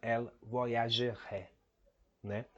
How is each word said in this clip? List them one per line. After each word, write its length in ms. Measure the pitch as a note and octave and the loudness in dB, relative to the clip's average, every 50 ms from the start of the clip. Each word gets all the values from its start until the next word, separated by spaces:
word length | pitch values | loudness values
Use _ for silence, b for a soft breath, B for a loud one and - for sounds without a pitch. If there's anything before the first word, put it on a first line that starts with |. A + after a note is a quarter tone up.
elle 300 | - A2+ A#2 A#2 A#2+ - - - - | 0 2 2 2 2 -2 -8 -12 -8
voyagerait. 1080 | A2+ A2+ B2 B2 A#2+ A#2 A#2 A#2 A#2 A2+ A2+ B2 A#2+ A2 - - - G#2 G2 F#2 - - _ _ _ _ _ _ _ _ _ _ _ _ _ - | -4 0 0 2 2 2 2 2 2 2 2 2 2 0 -2 -6 -6 -6 -6 -8 -10 -16 _ _ _ _ _ _ _ _ _ _ _ _ _ -8
Né? 220 | G2+ G#2 G#2+ B2 - - | -4 -4 -4 -4 -6 -12